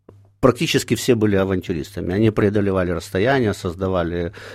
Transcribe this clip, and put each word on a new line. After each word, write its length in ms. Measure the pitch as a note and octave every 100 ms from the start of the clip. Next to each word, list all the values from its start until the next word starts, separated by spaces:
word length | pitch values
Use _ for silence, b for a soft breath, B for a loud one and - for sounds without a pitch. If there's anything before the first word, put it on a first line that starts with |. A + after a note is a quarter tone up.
| - - _ _
практически 560 | C3 - E3 C3 - A2+
все 200 | - A2+
были 200 | G#2+ F#2+
авантюристами. 800 | F#2+ F#2 - E2 - F2+ F2 G2
Они 160 | A2
преодолевали 600 | G#2+ G#2 G#2 G2 F#2+ F2
расстояния, 640 | E2+ - F#2 A#2 C3+ G#2+
создавали 800 | F#2 F#2 E2+ F#2+ F#2 E2 F2 E2+ B B